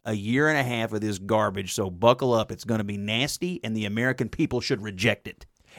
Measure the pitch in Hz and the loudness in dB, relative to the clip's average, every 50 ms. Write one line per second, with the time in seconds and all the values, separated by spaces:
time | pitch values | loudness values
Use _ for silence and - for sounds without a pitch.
0 | - 113 110 104 98 107 120 135 151 156 156 143 131 123 120 113 113 110 107 107 | -6 -4 -4 -2 0 0 2 4 4 4 4 2 2 0 0 -2 -2 -2 -2 -2
1 | 107 107 104 92 95 98 110 107 107 107 95 98 95 90 - - 101 95 90 87 | -2 -2 -4 -4 -2 0 2 2 2 2 0 -2 -6 -4 -2 -2 -2 -2 -2 2
2 | 107 117 123 - 139 127 120 113 110 - 110 - - 107 117 110 104 101 104 101 | 6 6 6 6 4 2 4 2 2 0 -4 -8 -4 -2 -2 -2 -2 -2 -4 -4
3 | 101 104 110 117 135 147 - - 175 180 180 - - 117 110 110 107 101 104 113 | -2 -2 0 0 0 -2 -2 -2 -4 -4 -4 -4 -4 -4 -2 -2 -2 -2 0 0
4 | 123 131 127 - 127 110 - - 160 139 127 123 - - 135 104 101 107 98 90 | 2 2 2 0 -2 -4 -2 -2 -2 0 0 -2 0 0 -2 -2 -4 -6 -6 0
5 | 95 110 101 - - 101 - - - - _ _ _ _ - | 0 0 0 0 -4 -14 -16 -16 -18 -20 _ _ _ _ -16